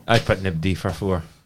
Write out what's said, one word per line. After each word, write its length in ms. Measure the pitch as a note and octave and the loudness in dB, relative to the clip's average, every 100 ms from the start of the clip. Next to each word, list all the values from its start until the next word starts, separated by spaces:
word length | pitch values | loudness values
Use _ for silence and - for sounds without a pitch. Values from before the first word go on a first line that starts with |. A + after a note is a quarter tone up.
| - | 2
I 100 | A#2 | 2
put 240 | - G2 | 2 0
Nibdi 340 | G2 D#2+ F#2+ F#2 | 0 -2 -2 -2
for 140 | G2 | -2
four. 320 | - G2+ F2+ - - | -2 -2 -2 -4 -16